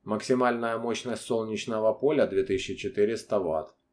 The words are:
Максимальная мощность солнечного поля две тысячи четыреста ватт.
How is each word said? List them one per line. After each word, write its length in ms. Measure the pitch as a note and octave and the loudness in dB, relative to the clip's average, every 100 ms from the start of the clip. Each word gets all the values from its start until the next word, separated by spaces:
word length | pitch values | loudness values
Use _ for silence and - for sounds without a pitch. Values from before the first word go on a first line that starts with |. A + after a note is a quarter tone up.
Максимальная 760 | - G#2 - B2+ B2 A#2 A#2 A2+ | -4 -4 0 2 4 2 -2 -2
мощность 420 | A#2 A2+ B2+ A2 | -2 -4 -4 -6
солнечного 720 | - A#2 A2 G#2+ - A2 A2 | -2 -2 -2 -4 -2 0 2
поля 320 | A2 C#3 D3+ G2 | 2 2 4 2
две 160 | F#2+ | 2
тысячи 320 | F#2+ F#2+ - | 2 0 -2
четыреста 640 | F#2 G2 G#2 G#2 A2 - - | -6 -4 2 2 2 -2 -2
ватт. 380 | E2+ D#2+ - _ _ | 0 -2 -4 _ _